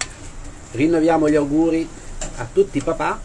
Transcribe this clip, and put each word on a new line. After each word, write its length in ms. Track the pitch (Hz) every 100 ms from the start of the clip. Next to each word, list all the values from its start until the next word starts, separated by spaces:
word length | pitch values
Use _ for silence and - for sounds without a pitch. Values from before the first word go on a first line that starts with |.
| - - - - - - -
rinnoviamo 580 | 113 156 165 160 160 151
gli 60 | 151
auguri 520 | 139 151 165 165 160 - - - - -
a 80 | 113
tutti 280 | 180 202 143
i 40 |
papà 380 | 165 160 160 214